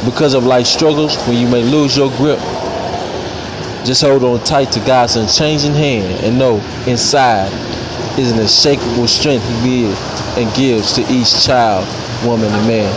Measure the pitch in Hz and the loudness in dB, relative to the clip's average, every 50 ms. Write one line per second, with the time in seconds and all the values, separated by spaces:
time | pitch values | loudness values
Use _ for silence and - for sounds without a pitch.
0 | 104 117 120 - 156 147 131 135 120 127 127 123 123 117 - - 165 156 151 143 | -2 -4 -2 0 0 2 2 2 2 4 4 4 2 2 0 2 2 2 2 2
1 | 156 151 143 - - 127 120 120 123 120 123 120 117 120 139 151 147 139 127 143 | 0 0 -2 -4 -2 -2 0 0 2 2 2 2 2 2 2 2 2 2 2 0
2 | 139 135 127 120 131 151 139 - - - - - - - - - - - - - | 0 0 0 0 0 0 0 0 -2 -6 -6 -6 -6 -6 -6 -6 -6 -6 -6 -6
3 | - - - - - - - - - - - - - - - - - 120 127 - | -6 -8 -8 -8 -8 -8 -8 -10 -10 -10 -10 -10 -10 -10 -10 -6 -4 -2 0 2
4 | - 143 135 139 123 127 120 117 - - 160 143 139 131 - 120 104 127 131 127 | 4 4 4 4 4 2 0 0 0 0 0 0 0 0 -2 -2 0 2 4 4
5 | 120 117 - 120 110 104 - - 156 151 156 151 139 143 147 147 151 143 131 110 | 4 2 2 -2 0 0 0 0 0 0 0 0 0 0 0 2 2 2 0 0
6 | 98 90 92 - 87 104 117 127 135 127 117 104 101 - - - - 127 123 117 | -2 -4 -4 -2 -2 0 2 2 2 2 2 0 -2 -6 -10 -6 -4 -2 -2 0
7 | - - - 143 131 123 113 101 95 98 95 - - - - - - - - - | 0 0 2 2 4 4 2 2 0 -2 -4 -8 -8 -8 -8 -8 -8 -8 -8 -8
8 | - - - - 135 123 117 113 110 104 - - - 156 143 123 113 120 117 120 | -8 -6 -2 -2 0 0 2 2 2 2 2 2 2 2 2 0 0 -2 0 0
9 | 120 117 - - - 151 139 123 104 120 120 113 117 127 127 127 120 107 95 - | 0 0 0 0 0 0 0 0 0 -2 -4 -2 0 0 2 2 0 0 -2 -4
10 | - - - - - - - - 123 110 98 120 135 135 120 110 101 - - 127 | -6 -8 -8 -8 -8 -6 -2 -2 -2 -2 0 0 2 2 2 2 0 0 -2 -2
11 | 117 - 127 127 120 110 - - - - 135 123 120 110 104 92 95 104 - - | 0 0 2 2 2 2 0 0 0 2 2 2 4 2 2 0 -2 -4 -6 -8
12 | - - 117 - 123 120 120 113 110 104 104 104 107 113 113 110 104 98 95 | -8 -8 -6 -2 -2 0 0 2 0 0 0 2 2 2 2 2 0 0 -2